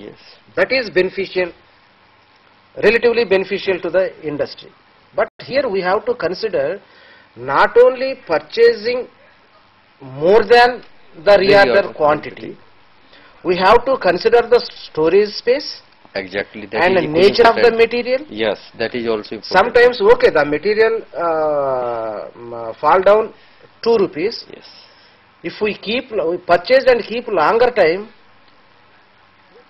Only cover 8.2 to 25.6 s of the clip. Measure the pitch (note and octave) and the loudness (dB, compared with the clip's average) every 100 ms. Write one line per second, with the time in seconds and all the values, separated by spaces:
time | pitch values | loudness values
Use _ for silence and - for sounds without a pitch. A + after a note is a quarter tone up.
8.2 | - D3+ - - A#3 A3 A3 B3 - _ | -4 -4 -4 2 2 2 -4 -6 -8 _
9.2 | _ _ _ _ _ _ _ _ C3+ C3 | _ _ _ _ _ _ _ _ -18 -2
10.2 | D#3+ G#3+ G3+ A#3+ B3 A#3+ - - - E3+ | 2 2 4 4 4 0 -12 -20 -20 -4
11.2 | D#3+ G3+ G3 G3+ G3 G3 F3+ - D3+ D3 | 2 4 4 4 4 2 -2 -2 0 0
12.2 | C3+ - - - _ _ _ _ _ - | -4 -14 -16 -18 _ _ _ _ _ -20
13.2 | - _ D#3+ F3+ F#3+ A#3+ B3+ C4 F#3+ F3 | -20 _ -6 0 4 2 2 -2 0 -2
14.2 | A3+ A#3 A3 A#3 - - - - D#3+ F#3+ | 2 2 4 0 0 -12 -10 -4 2 2
15.2 | G#3 - - C4 D4 - _ _ _ G2 | 2 -2 -2 -2 -4 -16 _ _ _ -12
16.2 | F#2+ G2 G2 A2 G#2 A2 F3 F#3 D#3 D#3 | -8 -8 -8 -12 -10 -2 0 0 0 2
17.2 | G3 G3 A3+ A3+ A#3 A3+ A#3 A#3+ A#3+ C4 | 4 6 4 4 2 4 0 0 -4 -4
18.2 | D4+ G#2+ A2 F#2+ - A2+ A2+ B2 A#2 A2 | -6 -4 -4 -4 -8 -8 -6 -4 -4 -4
19.2 | G#2+ A2+ - F#3 A#3 - A#3+ - G3+ A#3+ | -6 -14 -2 0 2 4 2 4 2 4
20.2 | A#3 D#3 D3 D3 G3 G#3+ A3 A3+ - - | 4 2 0 -2 -2 0 0 0 -6 -6
21.2 | E3+ D#3+ D#3 D3 C#3 C3 B2 A#2 A2 G#2 | -4 -2 -2 -2 -2 -4 -4 -6 -8 -10
22.2 | C#2+ - A#2 A#2 A#2 A2 D3 C#3+ F#3+ G#3 | -14 -18 -16 -14 -12 -4 0 2 4 2
23.2 | A3 - _ _ _ _ A3+ A3+ F3+ D3 | 0 -10 _ _ _ _ -2 0 0 -4
24.2 | F#3+ - - - - - - _ _ _ | -8 -8 -16 -20 -20 -20 -20 _ _ _
25.2 | _ _ E3+ - | _ _ -16 -6